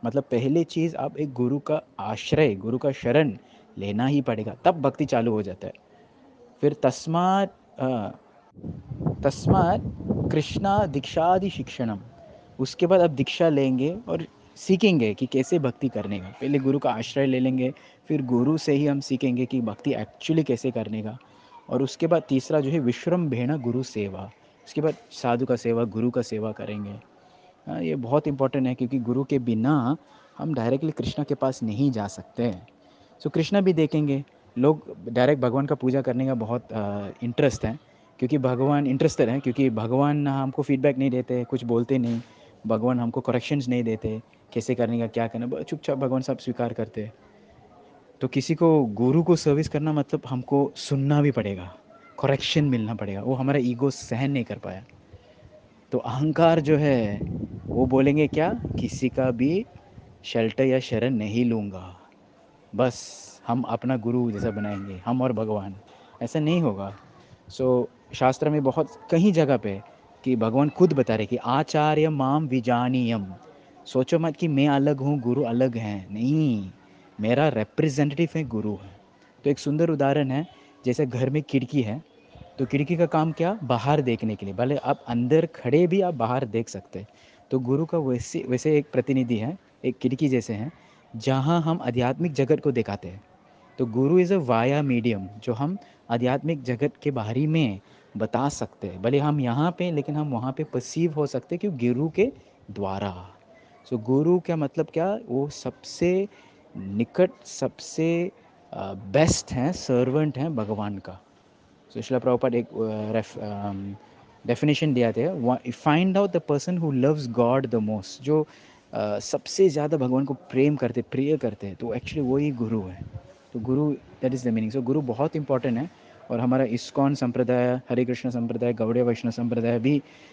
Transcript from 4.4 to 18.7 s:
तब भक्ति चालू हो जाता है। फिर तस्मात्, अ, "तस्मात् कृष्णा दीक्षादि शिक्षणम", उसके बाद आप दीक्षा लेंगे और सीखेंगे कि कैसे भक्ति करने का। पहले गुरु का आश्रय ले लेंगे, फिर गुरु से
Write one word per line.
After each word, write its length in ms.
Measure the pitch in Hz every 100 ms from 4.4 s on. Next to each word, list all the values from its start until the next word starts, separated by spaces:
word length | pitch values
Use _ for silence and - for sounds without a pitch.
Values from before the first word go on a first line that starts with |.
| 107 - 170
तब 160 | 175
भक्ति 240 | 139 135 143
चालू 260 | 123 113
हो 100 | 107
जाता 260 | 98 92 95
है। 60 | - _ - - _ - _ - _
फिर 120 | 147
तस्मात्, 1040 | 151 131 123 - 165 180 190 196 - _ -
अ, 300 | 131 127 101 - - - _ - - - - - - -
"तस्मात् 580 | 139 - - 190 170 214 - - - - -
कृष्णा 540 | 156 151 - 196 202 196
दीक्षादि 640 | 139 - - 165 185 190
शिक्षणम", 500 | - - - 120 104 - - - - - -
उसके 280 | 131 - 170
बाद 140 | 185
आप 80 | 170
दीक्षा 400 | 135 135 - 165
लेंगे 480 | 143 135 127 139 185 240
और 200 | 165 165 - - -
सीखेंगे 580 | - 190 214 170 113
कि 120 | 104 131
कैसे 340 | 135 131 175
भक्ति 300 | 135 - 135
करने 300 | 113 98 101
का। 80 | 92
पहले 320 | - 131 143
गुरु 200 | 131 139
का 120 | 139
आश्रय 340 | 113 117 - 139
ले 140 | 127
लेंगे, 340 | 131 131 127 139 - - _
फिर 140 | 156
गुरु 360 | 131 123 127 156
से 160 | -